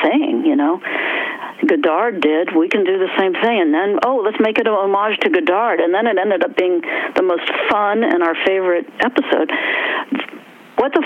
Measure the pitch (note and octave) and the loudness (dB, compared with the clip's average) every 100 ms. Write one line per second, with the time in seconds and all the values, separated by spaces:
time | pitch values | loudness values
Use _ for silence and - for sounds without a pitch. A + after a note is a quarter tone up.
0 | - C#4+ D4+ - D#4+ C#4+ D4 F4+ - - | 0 2 0 0 2 2 2 0 -4 -6
1 | - - - - - - - E3+ F3+ D#3+ | -4 -4 -6 -8 -12 -4 0 2 2 2
2 | A#3+ F#3+ D#3 D#3 F3+ D#3+ F3 G#3+ F#3 F#3+ | 0 0 0 0 0 0 2 2 2 0
3 | F#3 G3 F#3+ E3+ A3+ A3+ D#3+ D#3 G3+ G#3 | 0 0 0 0 0 2 2 2 0 0
4 | A#3+ C4 G3+ G#3+ A3 A3 A3+ G#3+ G3 G3 | 0 0 0 0 0 2 0 2 2 2
5 | G#3+ G3+ G3+ F3 D#3+ F#3 A#3 E3+ E3+ F#3+ | 0 0 0 0 2 2 2 2 2 2
6 | A3+ F#3+ G3+ F#3 F3+ - F3+ F3 E3 - | 2 0 0 0 -2 0 0 0 -2 -6
7 | - - F#3 E3+ - - - G#3 G#3 G#3+ | -4 0 0 0 -2 -4 0 0 2 0
8 | A3+ F3 E3+ E3 - F#3+ F#3 F3 - - | 2 2 0 0 0 0 0 0 -2 -4
9 | A#3 C4+ - F3 D#3 - - - - - | -2 0 0 0 0 -2 -4 -4 -4 -6
10 | - - - - - - - - C4+ E4 | -6 -6 -8 -14 -20 -20 -10 -2 0 0